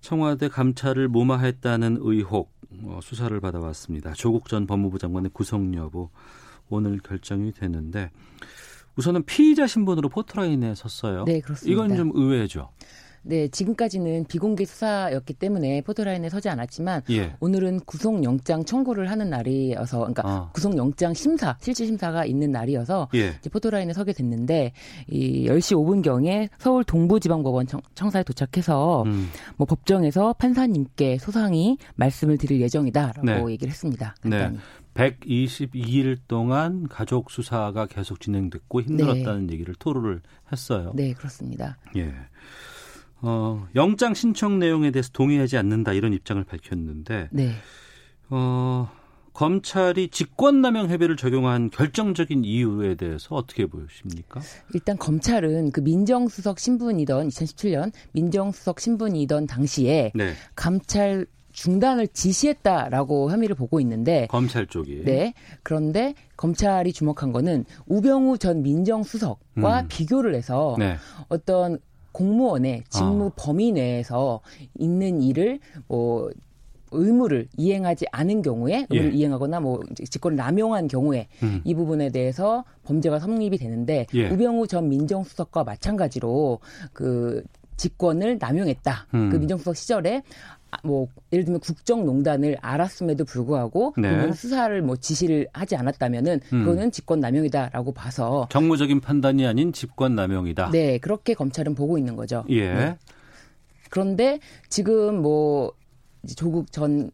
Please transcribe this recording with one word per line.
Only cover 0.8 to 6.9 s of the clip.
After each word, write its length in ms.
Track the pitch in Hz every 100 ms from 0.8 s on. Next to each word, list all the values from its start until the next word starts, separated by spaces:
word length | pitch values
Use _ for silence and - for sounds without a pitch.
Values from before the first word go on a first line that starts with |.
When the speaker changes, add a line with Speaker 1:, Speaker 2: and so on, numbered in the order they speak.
| 135 131 131
Speaker 1:
무마했다는 880 | 117 123 131 127 123 123 117 113 117
의혹, 520 | 123 110 98 104 85 _ - 92
어, 180 | 107 90
수사를 380 | - 117 120 107
받아왔습니다. 720 | 95 85 82 78 - 80 73
조국 360 | 76 117 113 -
전 180 | 110 98
법무부 320 | 101 98 95
장관의 320 | 87 90 92
구속 420 | - 101 107 95
여부, 360 | 87 78 87 85 - - - - - _
오늘 300 | 104 104